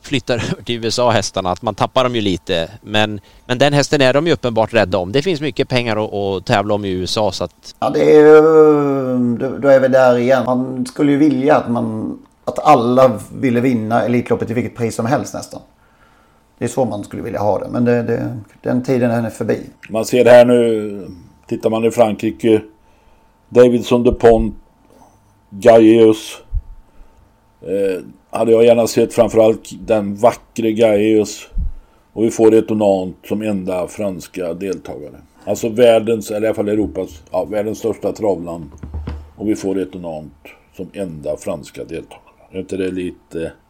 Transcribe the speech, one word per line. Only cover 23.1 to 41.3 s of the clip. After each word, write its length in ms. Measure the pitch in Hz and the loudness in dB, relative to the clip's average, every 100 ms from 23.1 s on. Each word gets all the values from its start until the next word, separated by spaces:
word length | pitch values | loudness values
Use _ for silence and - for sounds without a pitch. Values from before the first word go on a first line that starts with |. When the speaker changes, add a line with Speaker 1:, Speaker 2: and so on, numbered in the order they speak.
| _ _ _ _ | _ _ _ _
Speaker 3:
Davidson, 540 | 117 123 120 107 123 | 4 6 4 0 2
Dupont, 520 | 120 - 117 113 110 104 _ _ _ _ _ _ _ _ _ | 2 4 4 4 0 -8 _ _ _ _ _ _ _ _ _
Gaeus. 880 | 101 117 113 110 113 110 107 - - - - - - _ _ - _ _ _ _ _ | 0 6 8 8 8 6 4 -4 -18 -8 -8 -8 -20 _ _ -20 _ _ _ _ _
Eh, 420 | - 95 98 90 - - _ | -6 -4 -2 -4 -10 -20 _
hade 220 | 95 113 | -4 2
jag 140 | 110 117 | 4 6
gärna 220 | 117 110 | 4 2
sett 260 | - 117 | 0 0
framförallt 560 | - 110 110 110 107 - 98 92 | 2 2 4 2 2 -6 -18 -4
den 280 | 110 101 101 | -2 -2 0
vackre 560 | 117 - _ - 113 | 0 0 _ -6 -4
Gaeus. 760 | 110 113 104 107 110 101 - - - - - _ _ _ | 2 2 2 2 2 0 -6 -10 -6 -6 -8 _ _ _
Och 100 | - | -4
vi 80 | 113 | -4
får 220 | 110 113 | 4 4
Etonant 640 | 110 107 110 104 95 92 - - | 4 2 0 2 0 -2 -10 -10
som 140 | 104 | -8
enda 460 | 107 98 92 92 85 | -6 -6 -6 -6 -6
franska 640 | - 101 92 - - 87 | -6 -8 -8 -14 -10 -10
deltagare. 600 | 85 95 85 - 80 73 - _ _ - | -8 -8 -10 -12 -16 -16 -20 _ _ -8
Alltså 240 | 101 120 | -6 -4
världens, 600 | 107 120 113 107 117 101 | 2 4 4 2 -4 -4
eller 100 | 104 | -4
i 40 | 110 | -4
alla 80 | 107 | -4
fall 140 | 104 | -2
Europas, 400 | 107 98 - 92 - _ | -2 -4 -6 -12 -14 _
ja, 140 | 92 87 | -8 -6
världens 340 | 104 104 98 | -6 -6 -6
största 320 | 113 101 101 | -6 -6 -6
travland. 580 | 92 107 90 87 85 73 - - - - - - _ | -4 -4 -4 -6 -12 -14 -18 -14 -12 -12 -14 -16 _
Och 140 | 104 | -6
vi 60 | 104 | -4
får 240 | 98 95 | -4 -6
Etonant 540 | 92 92 85 78 78 _ - - _ - | -8 -10 -14 -14 -16 _ -20 -20 _ -18
som 120 | 90 | -16
enda 440 | - 95 78 71 | -12 -12 -10 -10